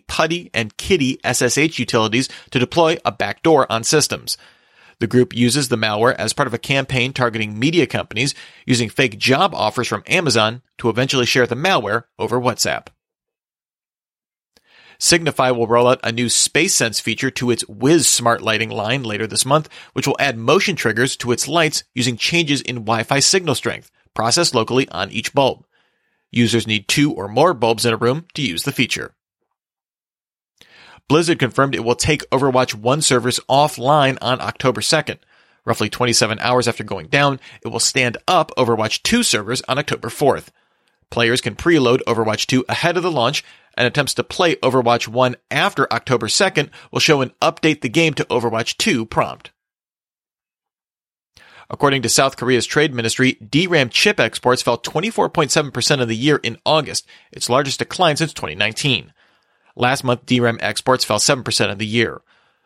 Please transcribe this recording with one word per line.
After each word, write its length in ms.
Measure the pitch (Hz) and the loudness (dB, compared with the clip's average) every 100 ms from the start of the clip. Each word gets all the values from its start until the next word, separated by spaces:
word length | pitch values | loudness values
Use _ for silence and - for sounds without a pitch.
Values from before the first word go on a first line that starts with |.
| - | -6
putty 420 | - 160 175 - | -2 -2 -2 -6
and 240 | - 110 - | -6 -6 -6
kitty 440 | - 190 131 131 | 0 2 0 -2
S 200 | - 120 | -2 0
S 120 | 127 139 | 0 2
H 220 | 156 - | 0 -2
utilities 500 | 117 120 110 113 131 - - | -2 0 2 0 -2 -8 -6
to 100 | 131 | -2
deploy 380 | 123 165 160 170 - | 0 2 2 2 -4
a 60 | |
backdoor 600 | - 101 - 165 151 131 | -4 -4 0 4 4 4
on 120 | 113 | -2
systems. 520 | 117 151 - 82 58 - - _ _ _ - - | 0 2 2 -4 -8 -10 -12 _ _ _ -20 -6
The 80 | 113 | 0
group 260 | 123 123 | 2 2
uses 360 | 113 120 131 127 | 2 2 2 0
the 80 | 120 | 0
malware 380 | 110 104 120 - | 0 2 2 0
as 180 | 107 | -2
part 140 | - 135 | -2 -2
of 80 | 110 | -4
a 40 | |
campaign 540 | - 139 135 131 123 | -2 -2 0 -2 -2
targeting 440 | 131 123 110 107 107 | 0 -2 -2 -6 -2
media 280 | 135 170 135 | 0 2 0
companies 480 | 110 87 107 139 - - - - | -2 -6 -4 -4 -6 -14 -8 -2
using 240 | 123 113 | 0 0
fake 300 | - 131 101 | 0 -2 0
job 340 | 120 135 190 | 0 2 2
offers 340 | - 107 117 117 | 0 -2 -2 -4
from 160 | 104 - | -4 -2
Amazon 560 | 160 160 113 110 123 _ - | -2 2 2 0 -2 _ -6
to 100 | 117 | -2
eventually 380 | 107 135 139 117 | 0 0 0 2
share 180 | 135 120 | 2 0
the 100 | 120 | 0
malware 500 | 180 170 101 113 - - | -2 -2 -2 -4 -6 -8
over 240 | 107 120 | -4 -2
WhatsApp. 460 | 123 110 92 62 - _ _ _ _ _ _ _ _ _ _ _ _ _ _ _ _ _ _ _ - - | -2 -2 -2 -4 -8 _ _ _ _ _ _ _ _ _ _ _ _ _ _ _ _ _ _ _ -20 -4
Signify 540 | - 170 160 - 127 | 0 2 0 0 2
will 160 | 123 113 | 2 2
roll 220 | 120 123 | 4 4
out 100 | 131 | 2
a 80 | - | 0
new 140 | 117 120 | -2 0
SpaceSense 760 | - - 143 185 - 117 101 | 0 2 2 0 0 0 -2
feature 280 | - 107 135 | -4 -2 -4
to 220 | - 123 | -2 -2
its 160 | 113 - | -2 -4
Wiz 400 | 104 127 165 123 | -2 4 4 4
smart 340 | - 117 113 | 2 2 0
lighting 280 | 107 107 113 | 0 -2 -2
line 340 | 107 104 135 | -4 -4 -4
later 240 | 117 104 107 | -4 -6 -4
this 180 | 101 127 | -2 0
month, 220 | 151 156 - - | 0 0 -14 -12
which 160 | - 135 | -4 -2
will 80 | - | 0
add 180 | 139 113 | -2 -2
motion 400 | 113 180 196 175 | 2 2 2 -2
triggers 400 | 117 110 127 - | -2 0 -2 -2
to 160 | 120 | -2
its 160 | 117 - | -2 0
lights 340 | 165 156 - - | 0 0 -2 -8
using 220 | 127 120 117 | -4 -2 -2
changes 460 | - 170 160 143 | -2 0 0 -2
in 240 | - 123 110 | -4 -6 -2
Wi-Fi 340 | 113 113 139 | -2 0 0
signal 360 | - 190 170 127 | 2 2 0 -2
strength, 360 | 117 - - _ _ | -4 -6 -12 _ _
processed 420 | - 113 143 - 120 | -4 0 2 2 0
locally 320 | 110 123 135 | 0 0 -2
on 240 | 87 98 | -4 -6
each 220 | 107 - | -6 -4
bulb. 320 | 139 131 - _ _ _ _ _ _ _ | 2 2 0 _ _ _ _ _ _ _
Users 340 | 120 113 113 110 | 0 2 2 0
need 220 | 107 - | -2 0
two 240 | - 147 | 0 0
or 160 | - 101 | 0 -4
more 260 | 110 170 | 2 2
bulbs 320 | 135 113 113 117 | 2 0 2 0
in 80 | |
a 40 | 110 | 0
room 280 | 120 143 170 - | 0 -2 -6 -6
to 60 | |
use 220 | 131 82 | -6 -4
the 80 | - | -4
feature. 420 | - 110 - 87 _ _ _ _ _ _ _ _ _ _ _ _ _ _ _ _ - - - - | -2 -2 -4 -10 _ _ _ _ _ _ _ _ _ _ _ _ _ _ _ _ -20 -20 -10 2
Blizzard 300 | 151 170 156 | 2 2 0
confirmed 360 | 127 - 139 131 | 0 2 0 0
it 80 | |
will 120 | 117 120 | 0 0
take 340 | - 151 - | 0 -2 0
Overwatch 440 | 131 139 127 127 | 0 2 2 0
one 280 | 107 110 147 | -2 -2 0
servers 400 | 151 127 120 - - | 2 2 2 -2 0
offline 680 | 135 147 - 123 151 135 131 | 2 2 0 2 4 4 0
on 180 | 117 127 | -2 -4
October 400 | 101 - 131 107 | -4 -4 -2 0
second. 400 | - 156 - 80 _ _ _ _ - | 0 0 -2 -8 _ _ _ _ -4
Roughly 240 | 113 107 | -2 -2
twenty-seven 500 | - 123 113 113 110 | 0 0 2 0 0
hours 300 | 120 127 120 | 0 0 0
after 160 | - 107 | -2 -6
going 220 | 98 80 | -10 -2
down, 340 | 143 143 135 - - | 2 2 0 -8 -14
it 60 | 117 | -8
will 140 | 113 | -4
stand 340 | - 139 123 110 - | -2 0 -2 -2 0
up 220 | 180 160 - | 0 0 0
Overwatch 480 | 120 113 110 - | 0 0 -2 -4
two 200 | - 233 | -2 0
servers 380 | 233 107 104 127 - | 0 -2 -4 -6 -4
on 100 | 131 | -4
October 320 | - - 117 | -4 -6 -8
fourth. 440 | - 139 87 - _ _ _ _ _ - | 0 2 0 -4 _ _ _ _ _ -8
Players 320 | - 117 123 | 0 0 0
can 140 | 120 104 | -2 -4
preload 440 | 170 160 120 127 - | 2 4 4 2 0
Overwatch 420 | 113 110 107 - | -2 0 -2 0
two 160 | 131 - | -2 -2
ahead 260 | 113 165 175 | -2 -2 0
of 80 | |
the 80 | 175 | -2
launch, 320 | 151 117 147 - - _ - | 0 0 -2 -8 -18 _ -2
and 80 | 120 | 0
attempts 280 | 143 135 | 0 -2
to 100 | - | -2
play 320 | - - 180 156 | -4 0 0 2
Overwatch 500 | 131 127 120 120 - | 2 2 2 0 0
one 300 | 117 127 123 - | 0 0 -2 -6
after 400 | 135 190 - 131 | -2 0 0 -2
October 380 | 113 - 123 107 | -2 0 -2 0
second 420 | - 196 185 - - - | 0 2 0 -4 -6 -8
will 100 | 127 | 0
show 200 | - 147 | 2 2
an 120 | 127 - | 0 -2
"Update 400 | 160 160 160 151 | -2 0 0 0
the 80 | 131 | -2
game 240 | 110 165 | 0 0
to 100 | 147 147 | 0 -2
Overwatch 520 | 123 117 110 117 - | -2 0 -2 -4 -2
two 280 | - 135 113 | 0 0 -2
prompt." 460 | - 110 64 - _ _ _ _ _ _ _ _ _ _ _ _ _ _ _ _ _ _ - - - - | -2 -2 -4 -18 _ _ _ _ _ _ _ _ _ _ _ _ _ _ _ _ _ _ -20 -20 -20 -18
According 320 | - 139 139 | -2 0 2
to 60 | 113 | 0
South 280 | - 135 - | 2 0 0
Korea's 280 | 123 123 - | 0 0 2
trade 280 | 147 151 | 0 0
ministry, 400 | 123 113 - 131 | 0 -2 0 0
D 340 | - 104 143 185 | 0 -2 0 2
ram 220 | 170 123 | 2 2
chip 280 | - 208 208 | 2 0 2
exports 440 | 113 - 123 123 | 0 0 0 0
fell 160 | - 117 | 0 -2
twenty-four 520 | - 156 208 220 180 | -2 -4 -2 -2 -2
point 220 | - 147 | 0 0
seven 200 | 165 143 | 0 -2
percent 300 | 127 - 143 | -2 0 0
of 60 | 117 | 0
the 80 | 113 | 0
year 220 | 139 143 | 2 2
in 200 | - 113 - | 0 -4 0
August, 400 | 156 120 - - - _ | 0 0 -6 -10 -18 _
its 160 | - - | -8 0
largest 300 | 123 139 - | 0 0 -4
decline 360 | - - 175 131 | -6 0 2 2
since 180 | 156 | -2
twenty 220 | - - 82 | -6 -8 -4
nineteen. 580 | 104 113 147 110 58 _ _ _ _ _ _ - | -4 -2 -2 -2 -4 _ _ _ _ _ _ -2
Last 300 | 123 135 131 | 0 0 -2
month, 200 | 120 - | -2 0
D 140 | 123 | 2
ram 180 | 120 117 | 2 0
exports 420 | 101 110 - 127 | -4 -2 0 0
fell 160 | - 107 | 0 0
seven 240 | - 139 | 0 0
percent 260 | 117 107 104 | -2 -2 -2
of 80 | 101 | -2
the 80 | 107 | -2
year. 360 | 113 104 - _ _ _ _ | 0 -2 -4 _ _ _ _